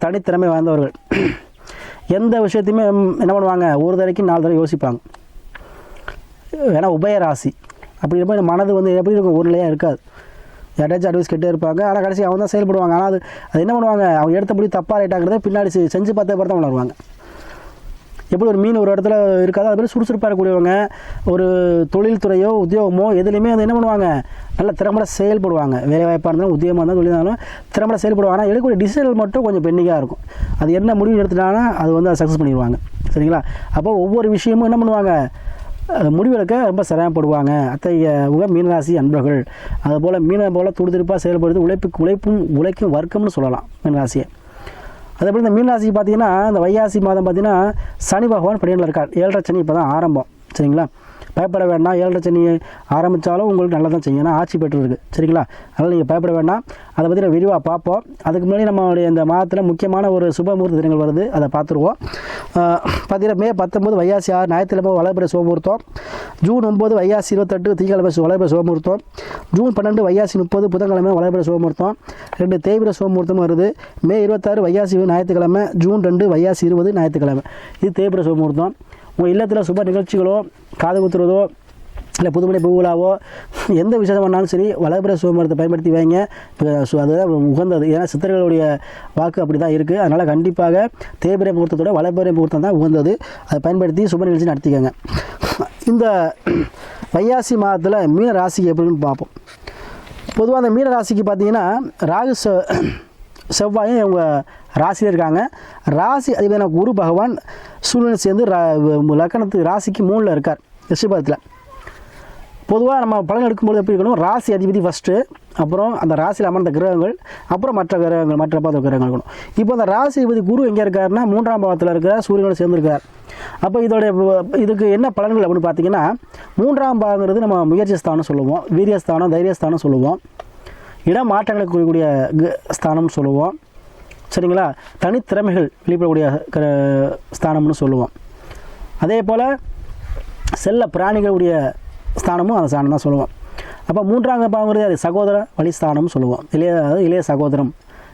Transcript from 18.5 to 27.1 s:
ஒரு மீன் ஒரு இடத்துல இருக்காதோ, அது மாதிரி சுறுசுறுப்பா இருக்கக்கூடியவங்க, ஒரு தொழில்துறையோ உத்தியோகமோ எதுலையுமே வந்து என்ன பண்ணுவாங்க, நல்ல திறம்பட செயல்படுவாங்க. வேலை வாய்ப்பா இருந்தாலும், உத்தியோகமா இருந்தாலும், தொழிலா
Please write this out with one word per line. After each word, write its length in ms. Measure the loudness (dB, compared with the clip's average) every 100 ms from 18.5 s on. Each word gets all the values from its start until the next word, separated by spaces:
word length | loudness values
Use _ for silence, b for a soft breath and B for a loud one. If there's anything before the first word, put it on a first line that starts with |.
ஒரு 80 | 2
மீன் 180 | 2 2
ஒரு 180 | 2
இடத்துல 200 | 2 2 2 4 2
இருக்காதோ, 240 | 2 2 0
அது 80 | 0
மாதிரி 120 | 0
சுறுசுறுப்பா 340 | 0 -2 0 0
இருக்கக்கூடியவங்க, 600 | 0 2 2 2 2 -2 B B B
ஒரு 220 | -2 0 2 2 2 2 2 0
தொழில்துறையோ 540 | 0 0 2 2 2 2
உத்தியோகமோ 420 | 0 2 2 2 2 2
எதுலையுமே 320 | 2 2 2
வந்து 140 | 2 2
என்ன 80 | 2
பண்ணுவாங்க, 460 | 2 2 0 0 B B B -2
நல்ல 160 | -2
திறம்பட 340 | 0 0 0 -2 0
செயல்படுவாங்க. 680 | 0 2 0 0 0 -2 0
வேலை 180 | 0 2
வாய்ப்பா 240 | 0 0
இருந்தாலும், 240 | 0 0 0
உத்தியோகமா 240 | 0 0
இருந்தாலும், 200 | 2 2
தொழிலா 180 | 2